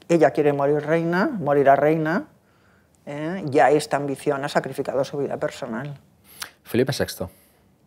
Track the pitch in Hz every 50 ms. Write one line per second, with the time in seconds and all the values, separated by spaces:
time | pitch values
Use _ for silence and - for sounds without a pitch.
0 | - - 175 165 151 139 - 165 147 147 143 139 143 143 151 151 143 147 160 170
1 | 165 165 175 180 214 330 269 196 139 147 143 143 139 139 135 139 143 151 160 165
2 | 156 156 170 226 311 - _ _ _ _ _ _ _ _ _ _ _ _ _ _
3 | _ - 147 147 151 160 185 196 196 147 127 156 143 127 147 151 147 - 147 139
4 | 143 139 135 135 - 151 139 135 139 147 - 175 - 131 135 - 131 - - 131
5 | 135 - - 143 139 - - 131 147 147 - - 139 123 110 117 135 147 143 -
6 | - _ _ _ _ _ - - - - - _ _ - - 110 127 135 135 -
7 | 90 - - - 92 90 - _ _ _ _ _ _ _ _ _ _